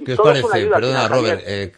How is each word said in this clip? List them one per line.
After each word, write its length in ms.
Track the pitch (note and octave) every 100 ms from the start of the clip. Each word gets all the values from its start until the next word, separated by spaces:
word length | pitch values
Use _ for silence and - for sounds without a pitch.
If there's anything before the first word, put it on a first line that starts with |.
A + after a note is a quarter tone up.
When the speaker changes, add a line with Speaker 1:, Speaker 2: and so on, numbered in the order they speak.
| F#3+
Speaker 1:
¿Qué 80 |
os 40 | B2
Speaker 2:
Todo 140 | A3
es 80 | C3+
una 120 | -
Speaker 1:
parece? 140 | - -
Speaker 2:
ayuda 100 | -
al 40 |
Speaker 1:
Perdona, 220 | B2 C3
Speaker 2:
final, 160 | A2 -
Speaker 1:
Robert, 220 | - G2
Speaker 2:
Javier. 180 | - G2+ G2